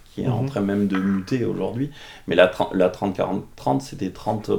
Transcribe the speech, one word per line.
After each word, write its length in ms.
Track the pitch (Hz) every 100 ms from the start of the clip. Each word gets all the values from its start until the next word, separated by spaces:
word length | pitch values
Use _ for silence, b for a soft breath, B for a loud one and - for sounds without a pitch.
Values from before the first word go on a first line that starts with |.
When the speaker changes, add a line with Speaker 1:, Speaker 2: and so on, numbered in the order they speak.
| -
Speaker 1:
qui 100 | -
est 40 | 113
en 140 | 113
Speaker 2:
Mhm. 80 | 135
Speaker 1:
train 120 | 104
même 260 | 101 101 101
de 100 | 95
muter 480 | 98 98 92 131 107
aujourd'hui. 460 | 92 95 113 147 B B B -
Mais 80 | 87
la 120 | 90
tra-, 220 | - 101 95
la 140 | 92
trente 260 | - 98 92
quarante 300 | 95 98 - -
trente, 260 | 131 135
c'était 260 | 135 - 95
trente 460 | - 110 110 107